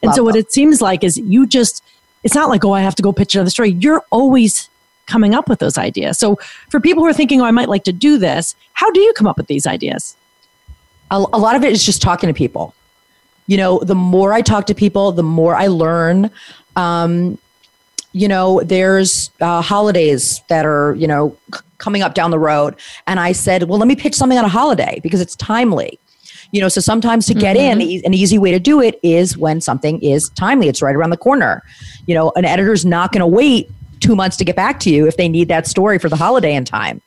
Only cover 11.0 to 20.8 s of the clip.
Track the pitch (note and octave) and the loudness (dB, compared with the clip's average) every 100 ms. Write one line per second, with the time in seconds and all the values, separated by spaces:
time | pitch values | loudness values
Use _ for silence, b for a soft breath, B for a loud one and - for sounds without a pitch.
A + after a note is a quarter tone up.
11 | _ G3 G3 A#3 A3 B3+ C4 G#3+ - G3 | _ -2 0 2 2 2 2 0 0 -2
12 | - F3 F3+ D3+ C3 - D#2+ _ _ _ | -2 -2 -2 -2 -4 -4 -12 _ _ _
13 | _ _ _ _ - G3 F#3 F#3 F#3 F#3 | _ _ _ _ -4 0 2 0 0 -2
14 | F3+ F#3 G3 A3 A3 G#3+ G3 G#3 G#3 G3+ | 2 2 2 2 0 0 -2 0 0 2
15 | G3 F3 D#3+ D#3+ E3 D#3+ G3 F3 D#3+ E3+ | -2 0 -2 2 2 2 0 0 0 0
16 | E3 F3+ G#3 B B B B - F3 E3+ | 0 2 0 B B B B -6 -2 -2
17 | E3+ E3+ F3+ - _ _ _ _ _ - | -2 -2 -2 -6 _ _ _ _ _ -18
18 | - F#3+ G3+ F#3+ F#3 F#3+ E3+ F#3 F#3 F#3+ | -12 -4 0 0 2 0 0 0 2 2
19 | F#3+ - - _ E3+ E3+ E3+ G3+ G#3+ G3 | 0 -2 -8 _ -2 -2 -2 0 0 2
20 | D3+ C3+ - - _ E3 D3+ D3 | 2 0 -2 -8 _ -2 0 0